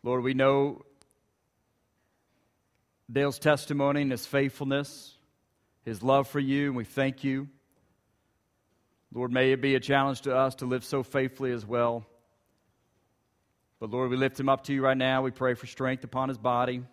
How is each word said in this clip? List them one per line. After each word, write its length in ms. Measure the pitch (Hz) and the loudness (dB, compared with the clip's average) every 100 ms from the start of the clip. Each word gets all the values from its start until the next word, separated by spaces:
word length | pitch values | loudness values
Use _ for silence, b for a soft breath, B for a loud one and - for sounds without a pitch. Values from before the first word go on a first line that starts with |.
Lord, 180 | 120 127 | -2 -2
we 140 | 123 131 | 0 4
know 480 | 135 139 139 - - _ _ _ _ _ _ _ _ _ _ _ _ _ _ _ _ _ _ _ _ _ - | 4 4 2 -2 -18 _ _ _ _ _ _ _ _ _ _ _ _ _ _ _ _ _ _ _ _ _ -6
Dale's 280 | 120 143 135 | 0 0 2
testimony 640 | 151 143 - 143 139 143 | 2 2 0 0 2 2
and 80 | 143 | 0
his 120 | 123 | -4
faithfulness, 920 | - 143 139 - 139 139 143 - - - _ _ _ _ _ _ | -2 0 0 -2 -4 -2 -4 -12 -20 -20 _ _ _ _ _ _
his 200 | - 107 | -10 -4
love 240 | 123 139 131 | 2 4 2
for 120 | 143 | -4
you, 280 | 135 139 143 | 0 0 0
and 80 | 127 | -4
we 80 | |
thank 400 | 110 - 135 131 | -6 -2 -2 -2
you. 240 | 139 135 143 _ _ _ _ _ _ _ _ _ _ _ _ _ _ _ _ | -4 -4 -6 _ _ _ _ _ _ _ _ _ _ _ _ _ _ _ _
Lord, 200 | 120 123 | -6 -2
may 200 | 127 131 | 2 4
it 100 | 131 | 4
be 120 | 135 | 2
a 60 | 135 | 0
challenge 420 | 131 139 139 131 | 2 2 2 -2
to 160 | 139 127 | 0 2
us 160 | 135 127 | 2 -2
to 100 | 127 | -4
live 160 | 127 | -4
so 180 | - 139 | -4 -6
faithfully 520 | 123 139 131 - 135 | -2 -2 -2 -4 -4
as 120 | 120 104 | -4 -4
well. 400 | 120 120 117 113 _ _ _ _ _ _ _ _ _ _ _ _ _ _ _ _ _ | 0 0 -2 -10 _ _ _ _ _ _ _ _ _ _ _ _ _ _ _ _ _
But 100 | 113 | -6
Lord, 220 | 120 127 | -2 -2
we 40 | 127 | 0
lift 240 | 131 - | 0 0
him 80 | 139 | 0
up 180 | 135 - | 0 0
to 80 | |
you 100 | 139 | 0
right 120 | 131 131 | 2 2
now. 280 | 131 131 | 2 2
We 80 | 131 | -2
pray 240 | - 127 120 | -2 -2 -2
for 100 | 123 | -8
strength 380 | - 131 131 | -6 -4 -4
upon 260 | 120 127 131 | -6 -4 -4
his 80 | 123 | -2
body. 460 | 120 120 123 127 123 | 0 0 0 -4 -10